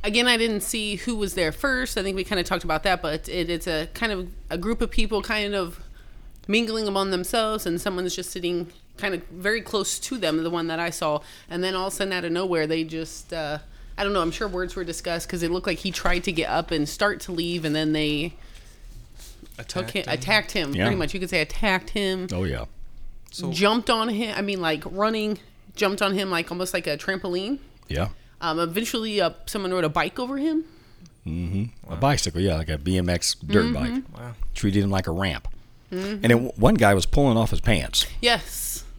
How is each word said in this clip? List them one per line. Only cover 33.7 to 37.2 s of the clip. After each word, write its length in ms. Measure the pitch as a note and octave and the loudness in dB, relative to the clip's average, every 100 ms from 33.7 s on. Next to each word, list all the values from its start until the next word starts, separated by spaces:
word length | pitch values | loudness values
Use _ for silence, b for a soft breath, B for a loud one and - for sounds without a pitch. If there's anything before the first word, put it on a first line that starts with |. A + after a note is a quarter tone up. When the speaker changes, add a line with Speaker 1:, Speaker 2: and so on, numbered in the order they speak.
| A#3+ B3 | 2 0
Speaker 3:
bike. 80 | B3 C4 | -2 -4
Speaker 2:
Wow. 200 | - A#2+ A2+ - | -12 -14 -4 -2
Speaker 3:
Treated 280 | - G#2 G2 | 0 2 4
him 60 | G2 | 4
like 160 | G2 F#2 | 2 0
a 60 | |
ramp. 360 | E2 F#2+ C2 - - - - - | 0 0 0 -4 -8 -12 -20 -10
Speaker 1:
Mm-hmm. 140 | F3+ G3 | -6 -4
Speaker 3:
And 160 | G#3 | 0
then 80 | A#2+ | 6
w-, 220 | A#2+ B2 - | 6 4 4
one 180 | A2+ | 6
guy 180 | G#3+ G#2+ | 8 8
was 120 | G2 - | 6 6
pulling 300 | - | 6